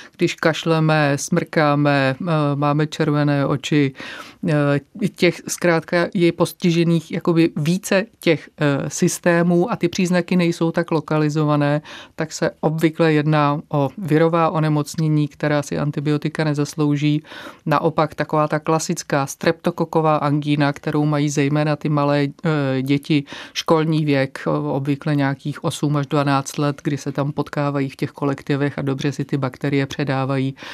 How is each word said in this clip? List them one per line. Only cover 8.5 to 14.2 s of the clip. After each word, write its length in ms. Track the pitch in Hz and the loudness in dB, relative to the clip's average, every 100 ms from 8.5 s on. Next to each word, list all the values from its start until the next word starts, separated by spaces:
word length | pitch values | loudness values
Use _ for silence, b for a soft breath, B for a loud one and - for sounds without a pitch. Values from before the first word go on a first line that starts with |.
| - | -2
eh, 280 | 147 139 147 | 0 0 -2
systémů 840 | - 175 - 180 170 175 175 180 | 0 0 0 2 2 4 2 0
a 40 | 165 | 0
ty 120 | 170 | -2
příznaky 480 | - 180 180 175 180 | 0 0 0 2 2
nejsou 360 | 170 170 165 | 2 0 0
tak 200 | 170 165 | 0 0
lokalizované, 880 | 160 156 156 151 147 151 147 143 147 - B B - | -2 0 0 0 0 0 2 2 0 -4 B B -8
tak 160 | 160 | -8
se 200 | - 165 - | -2 -4 -2
obvykle 540 | 160 156 160 156 165 | -2 2 0 2 2
jedná 480 | 151 147 156 143 143 - | 2 2 2 2 0 -2
o 200 | 147 135 139 | -2 -2 -2
virová 520 | 175 156 | 0 2